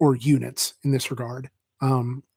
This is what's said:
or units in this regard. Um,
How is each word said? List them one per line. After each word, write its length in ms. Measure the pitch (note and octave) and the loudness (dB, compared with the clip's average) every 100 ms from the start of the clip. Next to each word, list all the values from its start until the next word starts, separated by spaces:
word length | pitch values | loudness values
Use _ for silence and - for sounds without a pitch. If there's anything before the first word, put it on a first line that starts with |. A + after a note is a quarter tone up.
or 160 | D3+ B2+ | 2 4
units 560 | C3 C#3 A#2+ - - - | 2 2 0 -6 -6 -4
in 80 | C#3+ | -2
this 200 | C3+ - | -2 -2
regard. 380 | B2+ A#2+ B2+ C3 _ _ - | -8 -8 -10 -14 _ _ -4
Um, 440 | C3+ C3 A#2+ B2+ - | 0 0 0 -6 -8